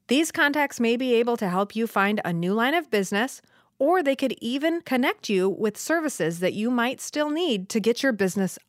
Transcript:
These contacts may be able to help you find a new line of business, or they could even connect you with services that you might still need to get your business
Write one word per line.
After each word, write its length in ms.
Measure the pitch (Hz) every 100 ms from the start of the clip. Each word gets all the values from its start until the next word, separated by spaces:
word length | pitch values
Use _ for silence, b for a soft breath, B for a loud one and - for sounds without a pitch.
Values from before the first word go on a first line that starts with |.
| -
These 240 | 262 320
contacts 480 | - 294 294 277 -
may 160 | 233 240
be 180 | 262 233
able 200 | 233 233
to 140 | 202
help 260 | 180 202 220
you 120 | 226
find 340 | 214 196 214
a 80 | -
new 220 | 170 175
line 200 | 214 240
of 160 | 330 302
business, 520 | 208 185 202 247 - b b b _
or 220 | 277 370
they 140 | 285 269
could 180 | 269 -
even 400 | 233 262 311 339
connect 480 | - 254 277 427 -
you 220 | 196 190
with 280 | 190 214 208
services 640 | - 330 311 - 160 170
that 140 | 180
you 180 | 190 220
might 300 | 247 233 -
still 280 | - 294 302
need 380 | 302 359 214 185
to 140 | 233
get 200 | 202 240
your 120 | 269
business 440 | 214 190 196 185 -